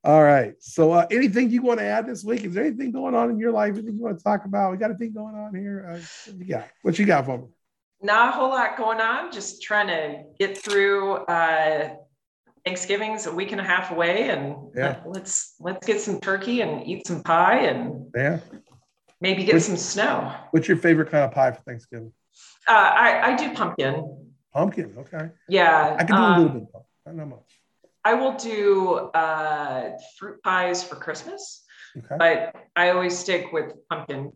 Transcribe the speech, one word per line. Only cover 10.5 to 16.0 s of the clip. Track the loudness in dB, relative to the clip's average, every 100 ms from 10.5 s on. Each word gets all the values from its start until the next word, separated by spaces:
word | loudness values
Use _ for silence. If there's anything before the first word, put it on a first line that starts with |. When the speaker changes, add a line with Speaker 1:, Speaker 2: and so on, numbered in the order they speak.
| -4
Speaker 2:
through, | -2 2 2 2 0
uh, | -4 -2 0 2 2 2 0 -4 -10 _ _ _ _ _ _ -8
Thanksgiving's | -8 -4 -4 -4 -6 -6
a |
week | -6 -6
and | -6
a |
half | -2 -2 -2
away, | -2 0 0 -2
and | -4 -6 -10 -10 -4
Speaker 1:
Yeah. | -4 -4 -10
Speaker 2:
let, |
let's, | -12 -6 -6 -6 _
let's | -10 -6 -2
get | -2